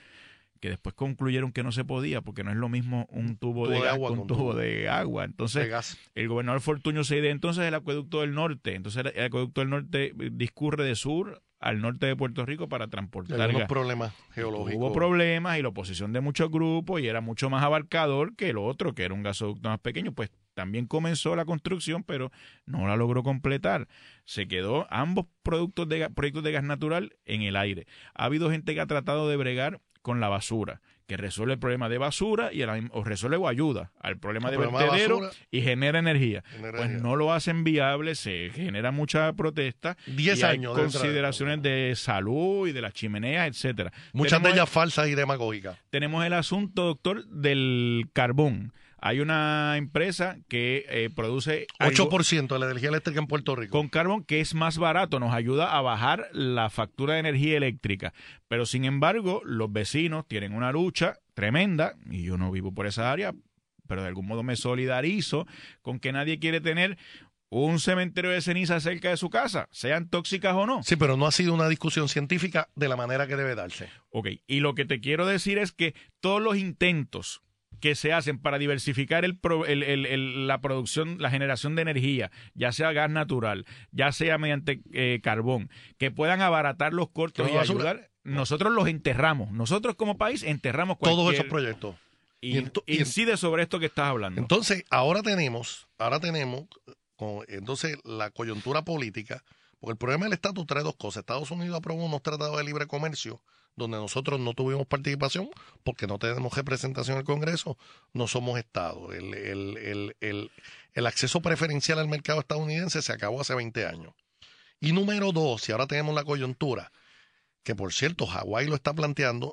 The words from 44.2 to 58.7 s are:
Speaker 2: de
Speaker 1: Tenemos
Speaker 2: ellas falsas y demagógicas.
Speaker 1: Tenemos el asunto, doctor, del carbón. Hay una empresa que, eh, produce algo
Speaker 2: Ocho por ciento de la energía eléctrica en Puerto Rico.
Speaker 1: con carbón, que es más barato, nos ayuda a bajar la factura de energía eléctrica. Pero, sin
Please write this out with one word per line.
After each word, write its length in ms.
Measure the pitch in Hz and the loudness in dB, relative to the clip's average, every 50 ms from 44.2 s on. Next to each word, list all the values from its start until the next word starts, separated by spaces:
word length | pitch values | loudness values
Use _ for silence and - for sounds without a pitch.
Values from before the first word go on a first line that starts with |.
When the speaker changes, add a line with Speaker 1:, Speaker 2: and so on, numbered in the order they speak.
| 151 151 165 165 | 4 6 6 8
Speaker 2:
de 60 | 170 | 8
Speaker 1:
Tenemos 120 | 180 185 185 | 8 8 8
Speaker 2:
ellas 120 | 170 - | 6 6
falsas 380 | - 165 165 165 - - 151 151 | 6 4 4 4 4 4 4 4
y 80 | 143 | 4
demagógicas. 600 | 139 143 135 139 127 117 110 110 101 95 95 90 - _ - | 2 2 2 2 0 0 0 -2 -2 -6 -8 -10 -10 _ -4
Speaker 1:
Tenemos 340 | - 139 147 147 160 165 170 | -2 -2 0 0 0 0 0
el 100 | 170 175 | 2 2
asunto, 500 | 175 151 - 175 202 208 180 - 185 175 | 2 2 2 0 0 0 0 0 0 2
doctor, 420 | 170 156 - - 180 196 220 - | 2 0 0 0 -2 -2 -2 -6
del 800 | - - 147 143 147 139 139 131 131 127 123 120 120 120 117 113 - | -10 -4 2 4 4 4 4 4 4 4 2 2 2 2 0 0 0
carbón. 600 | - - 123 120 123 139 156 143 113 95 104 123 - - - - - - | 2 2 4 4 6 4 4 4 4 0 -4 -6 -10 -16 -20 -20 -12 -4
Hay 220 | - - 117 135 | -2 0 0 2
una 560 | 147 156 160 156 151 151 151 151 151 151 147 | 2 2 2 2 2 2 2 2 2 2 0
empresa 640 | 147 147 139 143 147 165 196 175 - 175 185 180 175 - - | 0 -2 0 0 0 2 2 0 0 -2 -2 -4 -8 -10 -4
que, 360 | 123 120 120 123 127 139 - - | -2 0 0 2 0 0 -2 -2
eh, 220 | - 117 113 110 90 | -2 -2 -2 -2 -2
produce 520 | - 110 110 123 135 127 151 151 156 - - - - | -2 -2 0 0 -2 0 0 -2 -2 -4 -6 -2 2
algo 140 | 127 131 | 4 6
Speaker 2:
Ocho 160 | 135 135 190 151 | 6 6 6 6
por 160 | 175 185 160 | 6 4 4
ciento 300 | - 170 160 139 127 135 | 4 4 2 2 2 0
de 60 | 131 | 0
la 60 | 131 | 0
energía 220 | 131 127 123 123 147 | 0 -2 0 0 0
eléctrica 320 | 151 156 - 175 147 151 | 0 0 0 0 -2 -2
en 60 | 151 135 | 0 0
Puerto 260 | 147 151 120 151 135 | 0 -2 0 0 -2
Rico. 240 | - 113 98 - 147 | -2 -2 0 0 0
Speaker 1:
con 100 | 151 135 | 2 2
carbón, 360 | - 160 165 185 202 220 156 | 2 2 2 2 2 0 0
que 160 | - 151 156 | 0 0 0
es 140 | 160 - 165 | 0 0 0
más 240 | 160 160 165 156 156 | 2 2 2 2 2
barato, 420 | 170 160 156 180 196 160 156 131 | 2 4 4 4 2 2 2 0
nos 140 | 123 120 120 | 2 2 2
ayuda 420 | 117 117 120 131 147 165 190 165 | 2 2 2 2 2 2 4 2
a 60 | 147 | 2
bajar 460 | 135 127 113 104 117 135 156 208 - - | 2 2 2 2 2 2 2 2 -2 -6
la 380 | - 147 139 127 123 120 113 107 | -4 -2 0 0 2 2 2 0
factura 420 | - - 110 98 - - 135 143 156 | 0 -2 -4 -4 -2 -4 0 0 2
de 60 | 160 | 2
energía 380 | 160 156 143 131 143 151 156 147 | 2 2 2 2 4 4 4 4
eléctrica. 560 | 139 131 110 - - 98 98 95 92 87 - - - - - - _ - | 2 0 -2 -2 -2 -4 -2 -2 -4 -8 -10 -10 -20 -20 -20 -16 _ -4
Pero, 160 | 113 120 120 | -2 -2 0
sin 200 | 113 | 0